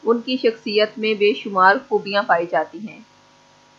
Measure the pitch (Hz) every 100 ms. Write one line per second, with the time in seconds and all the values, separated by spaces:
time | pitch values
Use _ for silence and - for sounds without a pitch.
0 | 202 233 233 254 240 226 - 208 208 -
1 | 220 214 208 208 226 196 185 202 254 208
2 | 185 202 202 175 175 175 156 165 208 151
3 | 220 _ _ _ _ _ _